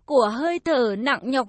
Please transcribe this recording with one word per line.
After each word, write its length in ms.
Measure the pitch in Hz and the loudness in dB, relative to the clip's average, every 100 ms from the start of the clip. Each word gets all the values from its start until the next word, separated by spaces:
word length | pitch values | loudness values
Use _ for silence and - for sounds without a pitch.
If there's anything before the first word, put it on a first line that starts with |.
| - | 0
của 260 | 285 208 | 2 2
hơi 260 | 226 330 349 | 0 -2 -2
thở 360 | 330 285 226 196 | 0 0 0 0
nặng 220 | 254 262 | -2 -2
nhọc 240 | 226 262 | -2 -2